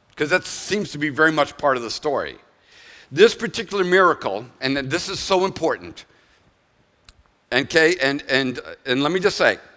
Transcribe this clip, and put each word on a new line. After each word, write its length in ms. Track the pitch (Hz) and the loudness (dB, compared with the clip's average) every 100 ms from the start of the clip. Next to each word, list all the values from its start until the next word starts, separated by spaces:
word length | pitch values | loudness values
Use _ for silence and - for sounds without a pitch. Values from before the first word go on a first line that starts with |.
| _ - | _ -6
'Cause 140 | 151 | 0
that 120 | 180 | 0
seems 480 | - - - 208 175 | -2 -8 -4 -4 -4
to 60 | 147 | -6
be 100 | 151 | -4
very 240 | 131 160 | 2 2
much 260 | 156 139 - | 4 0 0
part 200 | 147 127 | 0 0
of 60 | |
the 80 | 113 | -4
story. 460 | - 151 127 78 58 _ _ _ - - - - | -6 -4 -2 -4 -10 _ _ _ -20 -20 -20 -6
This 240 | 139 214 | 6 6
particular 520 | - 226 - 190 202 180 | 6 -6 -6 -6 -2 2
miracle, 640 | 185 180 147 117 98 123 - | 4 4 2 -4 -6 -8 -6
and 160 | 131 139 | -4 -4
this 320 | 131 165 - | -4 -6 -6
is 140 | 190 | -8
so 240 | - 190 190 | 0 0 0
important, 580 | - 160 107 87 - - _ _ _ _ _ _ _ _ _ - _ _ _ _ | 0 -2 -2 -8 -18 -20 _ _ _ _ _ _ _ _ _ -20 _ _ _ _
okay, 440 | 123 135 160 160 180 | -2 2 4 4 2
and, 240 | 135 143 - | 0 -2 -2
and, 300 | 135 131 120 82 85 135 | -2 0 -6 -12 -12 -4
and 160 | 127 | -2
let 100 | 147 | 0
me 80 | 185 | 0
just 160 | 190 180 | 0 2
say, 220 | 143 92 - | 2 0 -8